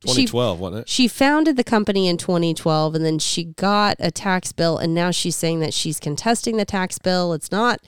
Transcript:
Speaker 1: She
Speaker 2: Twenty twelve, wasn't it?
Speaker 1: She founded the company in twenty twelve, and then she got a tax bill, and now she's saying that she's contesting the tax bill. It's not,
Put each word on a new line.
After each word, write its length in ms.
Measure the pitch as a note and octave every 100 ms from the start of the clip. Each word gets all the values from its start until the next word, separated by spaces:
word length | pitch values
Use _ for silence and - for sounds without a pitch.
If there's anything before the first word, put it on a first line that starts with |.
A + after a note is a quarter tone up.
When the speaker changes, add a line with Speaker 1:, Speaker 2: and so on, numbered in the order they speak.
Speaker 1:
She 20 | -
Speaker 2:
Twenty 180 | - B3
twelve, 320 | A#2 A#2+ E2+
wasn't 240 | F#2 G#2
it? 60 | -
Speaker 1:
She 180 | - B3
founded 500 | - C4+ D4+ D#4+ B3+
the 60 |
company 460 | A#3 G#3+ G#3 G3 F#3
in 100 | F3
twenty 340 | - F3 E3+
twelve, 400 | D#3+ E3 D#3 D#3 D#3+
and 80 |
then 160 | D#3+ D#3
she 240 | - -
got 520 | E3 D#3+ F#3+ G#3 G#3 -
a 100 | E3+
tax 400 | - G3+ F#3 -
bill, 240 | - E3 D#3+
and 160 | E3 E3
now 160 | F3
she's 240 | F3 F3 -
saying 240 | E3 E3
that 120 | D#3
she's 280 | - - D3
contesting 560 | D3+ D3 A3+ A#3 - A3
the 80 |
tax 340 | G3+ G3 F#3 -
bill. 340 | F#3 F3+ F3
It's 180 | D#3+ -
not, 280 | F#3+ A#3+ -